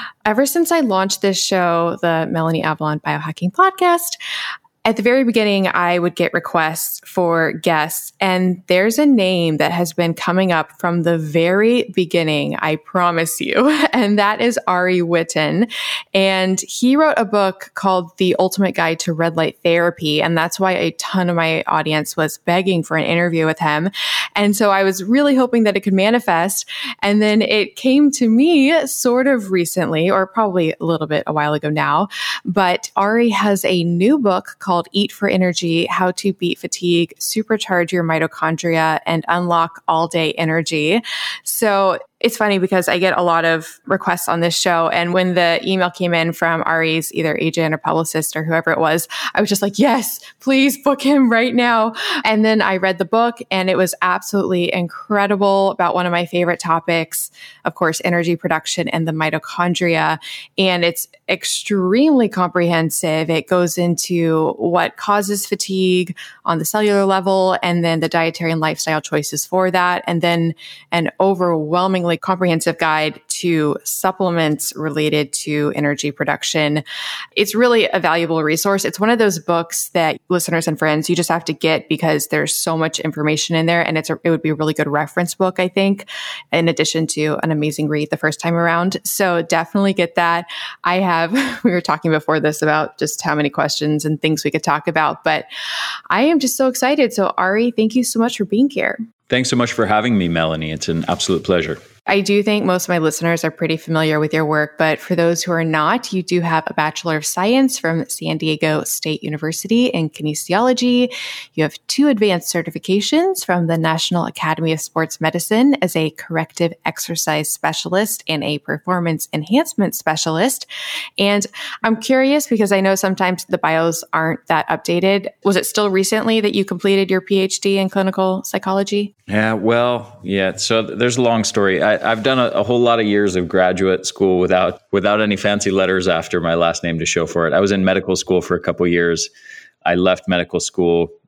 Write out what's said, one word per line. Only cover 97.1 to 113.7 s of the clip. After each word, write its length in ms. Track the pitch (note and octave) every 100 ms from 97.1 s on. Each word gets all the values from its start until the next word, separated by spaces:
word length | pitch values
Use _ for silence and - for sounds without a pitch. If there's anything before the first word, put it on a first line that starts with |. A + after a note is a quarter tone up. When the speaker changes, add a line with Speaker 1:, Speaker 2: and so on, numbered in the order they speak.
Speaker 1:
So 220 | A3 F#3+ -
Ari, 360 | F#3 G#3 A#3+
thank 220 | A#3 A3
you 80 | A#3+
so 160 | A#3 A3+
much 200 | A#3 -
for 80 | G3+
being 240 | G#3 C#4
here. 280 | - - - A3+ _ -
Speaker 2:
Thanks 220 | B2 B2+
so 60 | B2
much 160 | A#2
for 120 | -
having 320 | G#2 G#2+ A#2+ G#2+
me, 120 | E2+
Melanie. 440 | E2 D#2+ D#2 D#2
It's 160 | D2+ -
an 160 | E2 -
absolute 380 | F2 - F2
pleasure. 340 | - F2+ D#2+ E2+ - _ -
Speaker 1:
I 160 | G3+
do 200 | G3 G3+
think 220 | G#3 G#3
most 200 | F#3 F3+
of 40 | -
my 80 | F3
listeners 480 | D#3 - E3+ E3
are 60 | D#3+
pretty 260 | - D#3+ D#3+
familiar 420 | - D#3+ D#3 D3+
with 140 | D#3
your 140 | D#3+ D3+
work, 320 | D3+ D3+ -
but 200 | D#3+ D3+
for 160 | -
those 280 | E3+ E3+ E3+
who 100 | -
are 100 | E3
not, 480 | E3 D#3 D3+ A#3+ -
you 120 | F#3+
do 180 | E3+ F3+
have 240 | E3+ D#3+ D#3+
a 60 |
Bachelor 460 | - D#3 - E3+ D#3
of 80 | D3+
Science 520 | - G3 C4 C4 -
from 300 | E3 E3 D#3+
San 300 | - D#3+ D#3+
Diego 440 | D#3+ D3+ D#3+ D3+
State 380 | - - D#3 D#3
University 640 | - D3+ D#3 E3 F#3+ A#3 B3
in 200 | E3+ D#3
kinesiology. 1040 | - D3+ D3+ - F#3 B3 B3 B3 B3 B3 - - - -
You 120 | -
have 120 | D3+ - -
two 220 | - D4
advanced 420 | A3 G#3 F3 -
certifications 920 | E3+ D#3+ - - G3 - D4+ F#4 F#4
from 220 | - F3+
the 100 | E3